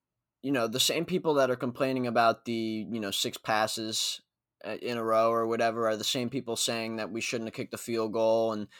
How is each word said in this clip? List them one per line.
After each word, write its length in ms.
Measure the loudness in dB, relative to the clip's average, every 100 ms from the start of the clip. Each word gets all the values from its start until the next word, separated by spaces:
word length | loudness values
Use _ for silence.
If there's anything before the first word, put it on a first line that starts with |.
| _ _ _ _
you 100 | -2
know, 140 | 0 0
the 140 | 0
same 240 | 0 0
people 300 | -2 -2 2
that 160 | 2 2
are 60 | 2
complaining 500 | -2 -2 -2 0 0
about 400 | 4 4 4 -2
the, 400 | -2 -2 -4 -4
you 100 | -6
know, 100 | -4
six 260 | -2 -4 -4
passes, 840 | 0 2 2 0 -4 -2 -4 -6 _ _ _ _
uh, 120 | -10 -6
in 160 | -4 -2
a 60 |
row 280 | 2 4 4
or 160 | 4 2
whatever 420 | 2 2 2 0
are 80 | 0
the 80 |
same 260 | -2 -2 -2
people 260 | -4 -4 -2
saying 400 | -2 -2 -4 -4
that 140 | -4
we 100 | -4
shouldn't 280 | -4 -4 -6
have 60 |
kicked 180 | -8 -8
the 60 | -8
field 340 | -4 -2 0
goal. 400 | 2 4 4 2
And, 160 | 0 -6 -10